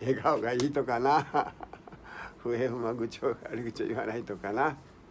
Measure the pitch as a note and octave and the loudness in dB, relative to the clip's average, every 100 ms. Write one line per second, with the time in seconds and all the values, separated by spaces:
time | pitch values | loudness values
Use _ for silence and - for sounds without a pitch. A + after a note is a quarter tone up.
0 | A2+ A#2 D3+ C3+ A2+ B2 C#3+ C#3+ B2 A#2+ | 0 2 4 4 2 2 2 2 0 2
1 | C3+ D3+ - B3 - - - - - - | 6 4 4 0 0 -6 -14 -16 -18 -18
2 | - - - - A#2+ A#2 B2+ B2 A2+ B2 | -16 -14 -14 -8 -2 0 0 0 -2 -2
3 | A#2 - C3+ A2+ - A2+ A#2 A2+ G#2 A2+ | -4 -2 -2 -2 -6 -6 -6 -4 -2 -2
4 | A2 A#2 G#2 F#2 G2+ A2 D3 C#3 - - | -4 -4 -6 -6 -2 0 0 -2 -10 -20
5 | - | -12